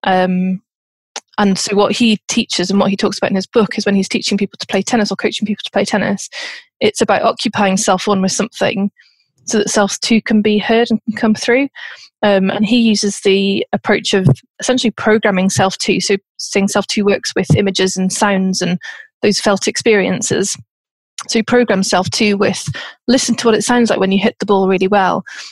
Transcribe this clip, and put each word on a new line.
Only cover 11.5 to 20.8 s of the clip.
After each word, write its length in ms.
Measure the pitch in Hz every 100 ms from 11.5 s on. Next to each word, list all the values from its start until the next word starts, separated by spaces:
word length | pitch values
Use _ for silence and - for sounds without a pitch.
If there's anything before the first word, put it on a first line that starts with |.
| 240 277 - - - - _
Um, 280 | 214 196 190
and 140 | 202 208
he 120 | 247
uses 400 | 226 208 202 -
the 440 | 202 196 196 196 -
approach 400 | 202 - 208 -
of 140 | 202 185 - _ _
essentially 320 | - 254 240
programming 580 | - - 214 214 190 190
self 280 | - 190 -
two. 220 | - 185
So 180 | - 202 _ _
saying 300 | - 202 196
self 160 | 208 196
two 180 | - 202
works 280 | 196 - -
with 200 | 190 -
images 400 | 196 190 190 190
and 160 | 185
sounds 480 | - 208 196 190 185
and 180 | 180 180 - - - _
those 180 | 208 196
felt 280 | - 196 -
experiences. 880 | - - 214 185 190 208 180 202 - - _